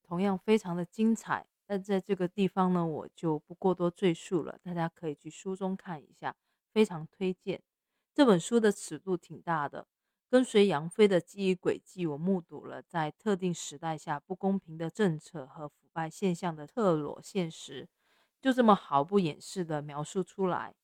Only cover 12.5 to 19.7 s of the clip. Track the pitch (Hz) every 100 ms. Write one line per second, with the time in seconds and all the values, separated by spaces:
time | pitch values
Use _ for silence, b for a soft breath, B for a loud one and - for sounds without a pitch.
12.5 | 147 127 131 - 170 151 - 220 196 185
13.5 | 165 - 143 165 156 - 147 _ 185 196
14.5 | 196 - 160 165 - 202 156 - 165 135
15.5 | 160 147 _ _ 170 160 - 196 170 180
16.5 | 156 147 - 208 156 147 - - 196 165
17.5 | - - 139 143 _ _ _ _ _ 262
18.5 | 247 233 196 - 143 151 202 170 - -
19.5 | 196 165